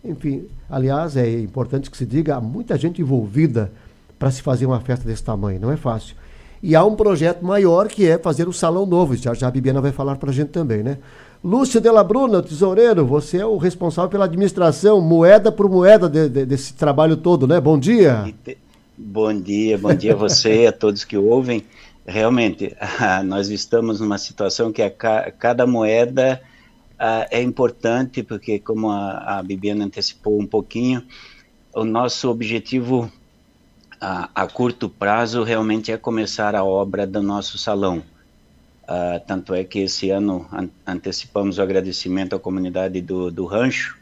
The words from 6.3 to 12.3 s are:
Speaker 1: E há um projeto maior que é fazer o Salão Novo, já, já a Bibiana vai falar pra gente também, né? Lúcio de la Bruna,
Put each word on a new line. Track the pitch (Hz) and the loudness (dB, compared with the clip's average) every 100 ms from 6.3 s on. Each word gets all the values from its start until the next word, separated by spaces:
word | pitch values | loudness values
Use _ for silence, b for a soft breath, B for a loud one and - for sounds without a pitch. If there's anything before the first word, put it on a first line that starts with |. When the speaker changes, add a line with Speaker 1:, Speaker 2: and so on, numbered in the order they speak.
| b b b | b b b
Speaker 1:
E | 175 160 | 2 4
há | |
um | 196 | 4
projeto | 214 214 165 165 175 | 4 2 2 0 -2
maior | 180 202 190 170 214 | -2 2 4 4 2
que | - 180 | 2 4
é | 170 | 4
fazer | 170 151 170 | 0 -2 -2
o | |
Salão | 175 170 175 196 | 0 0 0 0
Novo, | 175 165 120 | 2 2 0
já, | 123 | -4
já | 117 127 | -2 -2
a | |
Bibiana | 131 131 135 | 0 0 0
vai | 139 | -2
falar | 135 139 135 | -2 -6 -4
pra | 143 | -4
gente | 135 147 | -2 -2
também, | 175 151 107 | -4 -2 -2
né? | 113 139 B B B B | -4 -8 B B B B
Lúcio | 170 233 262 233 | -2 0 2 4
de | 220 | 6
la | 220 | 6
Bruna, | 180 240 262 | 4 2 2